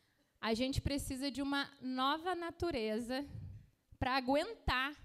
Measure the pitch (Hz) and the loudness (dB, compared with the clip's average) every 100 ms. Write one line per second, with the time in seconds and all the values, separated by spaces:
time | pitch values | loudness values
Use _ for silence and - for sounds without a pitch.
0 | _ _ _ _ 214 226 262 277 - 277 | _ _ _ _ 0 2 2 0 0 0
1 | - 269 277 254 277 285 277 - 254 254 | -2 -4 -2 -2 0 0 -2 -6 -6 0
2 | 262 311 339 349 339 339 - 233 220 214 | 2 2 0 -2 -4 -4 -2 0 0 -2
3 | 240 262 285 - - - - _ _ - | -2 -4 -4 -8 -12 -12 -18 _ _ -4
4 | 254 269 247 285 381 453 - 254 277 294 | 0 2 4 4 4 -2 0 2 2 -4